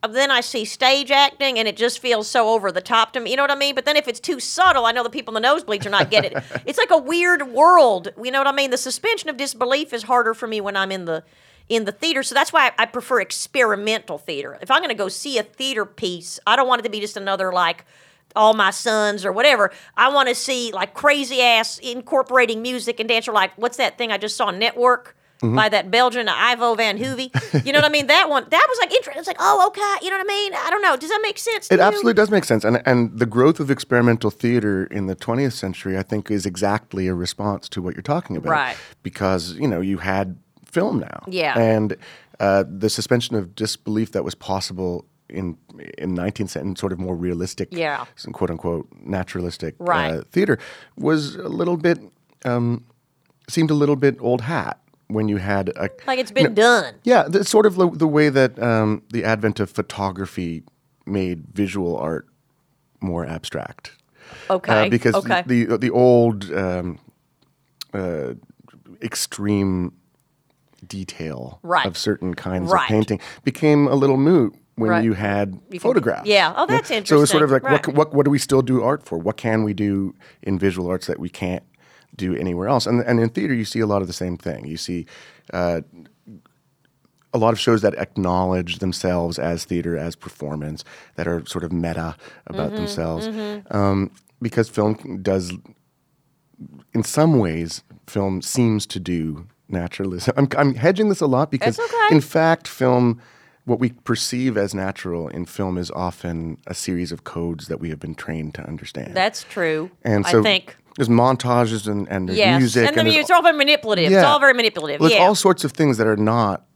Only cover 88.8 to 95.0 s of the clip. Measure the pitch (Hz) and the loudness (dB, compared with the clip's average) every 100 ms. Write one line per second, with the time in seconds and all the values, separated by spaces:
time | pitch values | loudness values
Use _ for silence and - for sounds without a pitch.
88.8 | 95 87 92 87 85 82 76 85 - 87 | -6 -4 -2 -2 -2 -4 -4 -4 -4 -4
89.8 | 85 82 82 - - - 73 76 76 76 | -4 -6 -6 -10 -16 -12 -10 -8 -8 -10
90.8 | - - - - 82 85 - 90 82 85 | -14 -20 -18 -8 -4 -4 -6 -8 -6 -4
91.8 | 85 82 82 76 - - - 190 - 208 | -4 -4 -8 -10 -18 -20 -10 -6 -6 -6
92.8 | - 202 165 80 220 220 208 208 196 101 | -8 -6 -6 -6 -8 -8 -10 -12 -6 -2
93.8 | 101 98 98 _ _ _ 117 120 110 - | 0 0 -2 _ _ _ -4 -2 -2 2
94.8 | 107 107 | 0 0